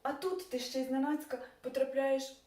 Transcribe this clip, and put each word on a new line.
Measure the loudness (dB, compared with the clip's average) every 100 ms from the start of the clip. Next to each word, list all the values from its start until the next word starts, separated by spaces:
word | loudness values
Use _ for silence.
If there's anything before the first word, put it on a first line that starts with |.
А | -2
тут | -2 -2 -4 -4
ти | -4
ще | -2 -2
й | 0
зненацька | 2 2 0 -2 -8 -8 -10
потрапляєш | -4 0 2 4 4 2 0 -12